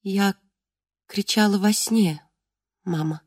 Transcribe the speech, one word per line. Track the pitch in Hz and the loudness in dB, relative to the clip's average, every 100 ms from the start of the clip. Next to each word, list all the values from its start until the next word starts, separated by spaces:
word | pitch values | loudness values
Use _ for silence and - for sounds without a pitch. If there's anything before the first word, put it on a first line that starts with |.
«Я | 196 196 202 - _ _ _ _ _ _ _ | -4 0 0 -2 _ _ _ _ _ _ _
кричала | - 196 - 208 202 | -8 -2 2 2 4
во | 208 | 2
сне, | 214 - 226 185 151 _ _ _ _ _ _ | 0 0 2 2 0 _ _ _ _ _ _
мама». | 185 160 156 156 | -6 -4 -4 -6